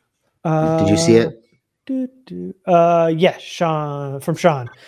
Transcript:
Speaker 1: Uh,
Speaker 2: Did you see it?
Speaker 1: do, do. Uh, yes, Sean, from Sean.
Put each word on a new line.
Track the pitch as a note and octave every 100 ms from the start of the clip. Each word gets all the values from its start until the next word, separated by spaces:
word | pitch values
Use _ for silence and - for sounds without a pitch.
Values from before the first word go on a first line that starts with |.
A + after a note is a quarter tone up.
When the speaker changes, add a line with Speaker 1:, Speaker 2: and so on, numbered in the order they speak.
| _ _ _ _ E3
Speaker 1:
Uh, | D#3 D#3+ D#3+
Speaker 2:
Did | D#3+
you | D#3+
see | E3 A2+
it? | D#3+ - _ _ _ _ -
Speaker 1:
do, | C4 B3+ _ -
do. | F3+ F3+ - -
Uh, | F3 E3+ E3+ E3 D#3+
yes, | F3 -
Sean, | - - E3+ D#3 D3 C#3+ C#3+ C#3
from | D3+ D#3
Sean. | F3+ C#3+ A#2+ -